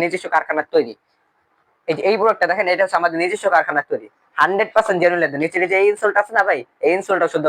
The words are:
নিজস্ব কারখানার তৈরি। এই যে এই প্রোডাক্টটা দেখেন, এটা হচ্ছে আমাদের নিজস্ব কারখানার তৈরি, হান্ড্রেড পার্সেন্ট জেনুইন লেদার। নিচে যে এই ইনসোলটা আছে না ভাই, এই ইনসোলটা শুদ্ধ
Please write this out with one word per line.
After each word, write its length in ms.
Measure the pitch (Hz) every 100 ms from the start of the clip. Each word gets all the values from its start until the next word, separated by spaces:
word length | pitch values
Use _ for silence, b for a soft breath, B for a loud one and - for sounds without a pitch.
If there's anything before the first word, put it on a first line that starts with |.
নিজস্ব 220 | 170 180 175
কারখানার 320 | 156 151 156 151
তৈরি। 200 | 165 117 107 _ _ _ _ _ _ _ _ -
এই 60 | 151
যে 60 | 185
এই 80 | 214
প্রোডাক্টটা 260 | 220 208 175
দেখেন, 160 | 190 185
এটা 100 | 180
হচ্ছে 140 | 190 175
আমাদের 160 | 170 165
নিজস্ব 240 | 180 202 202
কারখানার 320 | 170 160 151 -
তৈরি, 180 | 127 107 _ _ -
হান্ড্রেড 300 | 156 202 220
পার্সেন্ট 240 | 220 214 180
জেনুইন 180 | 175 175
লেদার। 180 | 156 143
নিচে 120 | 160 180 180
যে 40 | 190
এই 40 | 202
ইনসোলটা 260 | 208 214 202
আছে 100 | 208 226
না 40 | 196
ভাই, 120 | 151 - _ 147
এই 60 | 185
ইনসোলটা 300 | 190 180 165
শুদ্ধ 140 | 160